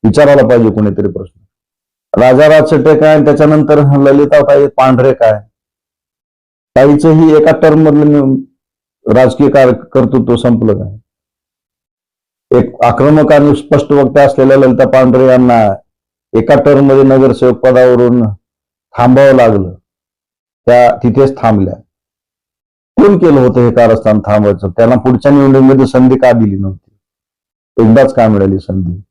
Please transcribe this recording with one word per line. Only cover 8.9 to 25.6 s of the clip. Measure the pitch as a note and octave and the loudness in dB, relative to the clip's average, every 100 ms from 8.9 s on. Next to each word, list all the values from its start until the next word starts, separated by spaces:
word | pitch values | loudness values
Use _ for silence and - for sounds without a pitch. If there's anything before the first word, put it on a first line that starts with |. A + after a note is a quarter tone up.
| _ - | _ -4
राजकीय | A#2 B2+ - C#3+ | 0 0 0 0
कार्य-, | C#3+ B2+ - - | 2 0 -2 -4
कर्तृत्व | C3 B2 C3+ B2 A#2 | -4 -2 -4 -2 -4
संपलं | B2 A#2 A2+ | -2 -2 -2
काय? | G2 G2 G#2 _ _ _ _ _ _ _ _ _ _ _ _ _ _ _ B2 | -4 -8 -16 _ _ _ _ _ _ _ _ _ _ _ _ _ _ _ -2
एक | - - | -2 -2
आक्रमक | A#2 A#2+ C#3 D#3 D3+ | -2 0 0 2 2
आणि | D3 D3 C3+ | 2 0 -2
स्पष्ट | - D3 D3 | -2 -4 0
वक्ते | C#3+ C3+ D3 | -2 0 0
असलेल्या | C#3 C3+ C3+ C3+ | 0 0 0 2
ललिता | C3 A#2 B2+ | 2 0 0
पांढरे | C3 B2+ B2+ C3 | 0 0 2 2
यांना | B2+ B2 A#2 G#2+ G2 _ _ _ _ _ | 2 2 2 0 -4 _ _ _ _ _
एका | A2+ A2 C3+ C#3+ | -6 0 0 2
टर्म | C#3+ C#3 | 2 2
मध्ये | C3+ | 2
नगरसेवक | C3+ C3+ C3 A#2 B2+ A#2+ | 2 2 0 0 -2 0
पदावरून | B2+ B2+ B2+ B2 B2 B2 A2 G2+ _ _ _ _ _ - | 0 2 2 2 0 0 -4 -8 _ _ _ _ _ -4
थांबावं | A#2+ B2+ C#3 | 0 2 4
लागलं, | C3 A#2 G#2 F#2 F2+ _ _ _ _ _ _ _ _ - | 4 2 0 -6 -14 _ _ _ _ _ _ _ _ -2
त्या | B2 A#2+ - | 2 2 0
तिथेच | B2 B2 C3+ C3+ | -4 -2 -2 -2
थांबल्या. | A#2 G#2 F#2+ - _ _ _ _ _ _ _ _ _ _ _ - | -4 -2 -4 -10 _ _ _ _ _ _ _ _ _ _ _ -2
कोण | G3+ F#3+ | 0 2
केलं | F3 C#3 | 2 2
होतं | B2 B2 A#2+ | 0 0 -2
हे | |
कारस्थान | A#2+ A2+ A2+ A2 G#2+ | 0 0 0 -2 -4
थांबवायचं? | G#2 G#2+ G#2 F#2+ G2 | -2 -2 0 -2 -8
त्यांना | F2 A#2 B2 | -2 0 0
पुढच्या | B2+ B2 C#3+ | -2 -2 0
निवडणुकीमध्ये | C#3+ C#3 C3+ | 2 2 2